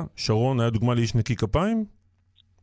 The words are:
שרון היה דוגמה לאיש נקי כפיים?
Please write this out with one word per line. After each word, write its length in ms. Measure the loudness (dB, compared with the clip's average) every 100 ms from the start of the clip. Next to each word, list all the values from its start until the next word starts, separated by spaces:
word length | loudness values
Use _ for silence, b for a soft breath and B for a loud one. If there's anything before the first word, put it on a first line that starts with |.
| -6 -8
שרון 440 | 0 2 2 2
היה 100 | 0
דוגמה 240 | 2 0
לאיש 200 | 0 0
נקי 220 | 0 0 -2
כפיים? 480 | 0 0 0 -2 -4 -12 _ _ _ _ _ _